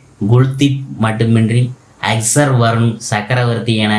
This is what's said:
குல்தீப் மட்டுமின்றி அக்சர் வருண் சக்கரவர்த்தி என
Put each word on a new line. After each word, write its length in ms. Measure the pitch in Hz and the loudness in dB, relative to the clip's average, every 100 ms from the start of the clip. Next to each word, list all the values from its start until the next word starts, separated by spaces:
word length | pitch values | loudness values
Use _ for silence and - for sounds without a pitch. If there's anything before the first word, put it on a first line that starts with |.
| _ - | _ -6
குல்தீப் 600 | 104 120 135 135 143 139 - - | 2 2 2 2 0 0 -6 -4
மட்டுமின்றி 640 | 110 110 113 113 110 120 123 - - - 98 | -2 0 0 2 2 0 -2 -6 -20 -8 -4
அக்சர் 420 | 113 110 147 147 127 | -2 0 0 2 2
வருண் 280 | 117 113 117 107 | 2 2 0 -2
சக்கரவர்த்தி 800 | - 107 104 123 120 113 107 110 | -4 -4 -2 -2 0 -2 -2 0
என 180 | 107 | 0